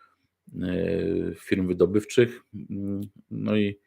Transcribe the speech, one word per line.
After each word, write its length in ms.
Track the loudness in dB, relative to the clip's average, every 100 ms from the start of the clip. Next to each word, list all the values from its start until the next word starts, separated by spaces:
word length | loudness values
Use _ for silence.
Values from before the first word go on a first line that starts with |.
| _ _ _ _ -16 -8
e, 720 | -4 -2 0 0 0 -2 -4 -6
firm 320 | -2 0 0
wydobywczych. 760 | 4 4 4 2 4 4 0 _ -16 -10
Mm, 320 | -8 -6 -6 -8 -14 _
no 260 | -6 0 2
i, 220 | 0 -2